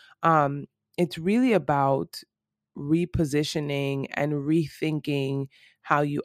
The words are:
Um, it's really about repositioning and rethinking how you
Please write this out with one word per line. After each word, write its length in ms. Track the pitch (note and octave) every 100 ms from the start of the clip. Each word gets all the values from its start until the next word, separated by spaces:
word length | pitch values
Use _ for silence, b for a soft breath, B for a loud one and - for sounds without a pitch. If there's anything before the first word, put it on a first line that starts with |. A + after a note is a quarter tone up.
| b _
Um, 440 | E3 D#3+ C#3+ C#3+ - _ _ -
it's 200 | F3 -
really 340 | E3+ A3+ C4
about 720 | F#3+ C#3 C#3+ C3+ C3+ - - - _ _ _ _ -
repositioning 1300 | C#3+ E3 F3 - D3+ D3 D3 D#3+ C#3+ C#3+ C#3 C#3 -
and 200 | - D3
rethinking 1120 | D3 C#3 E3 D3 - D#3 D3+ D3+ C#3 C3+ C#3 C#3 b b b
how 200 | - D3
you 200 | D3 C#3+